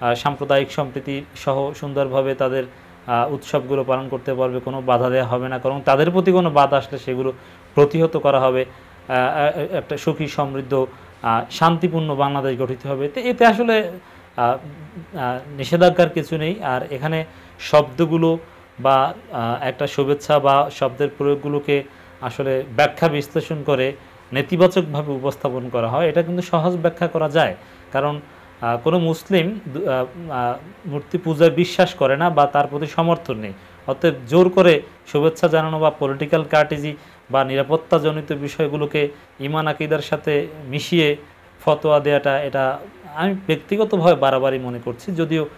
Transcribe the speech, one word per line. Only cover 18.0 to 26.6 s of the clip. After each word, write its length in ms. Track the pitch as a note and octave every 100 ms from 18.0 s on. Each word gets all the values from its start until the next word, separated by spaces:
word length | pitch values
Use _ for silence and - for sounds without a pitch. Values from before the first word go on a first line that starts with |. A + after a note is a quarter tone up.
| D#3+ E3 E3 E3 - - - -
বা, 340 | C3 C3+ C#3 - -
আ, 240 | C3+ A#2 B2
একটা 260 | C3 - C#3+
শুভেচ্ছা 520 | - C#3 C#3+ - D3+
বা 320 | C#3 C#3 C#3+
শব্দের 340 | - C3+ B2 C#3+ -
প্রয়োগগুলোকে 680 | C#3+ C#3+ C#3+ D3 C#3+ C#3+ C#3 - - -
আসলে 440 | B2+ - C3+ C3 C3+ A2+
ব্যাখ্যা 320 | D3 - E3+
বিশ্লেষণ 540 | D3 C#3 D#3+ - D#3 C#3+
করে 260 | C3 C3 C#3+ - - -
নেতিবাচকভাবে 800 | C3 C#3 E3+ F3+ F#3 D#3 C#3+ D3+
উপস্থাপন 560 | C3+ C3+ - C#3 B2+ B2
করা 200 | A#2+ A2+
হয়, 200 | C3 E3+
এটা 140 | D#3
কিন্তু 200 | E3 F3+
সহজ 340 | F3 E3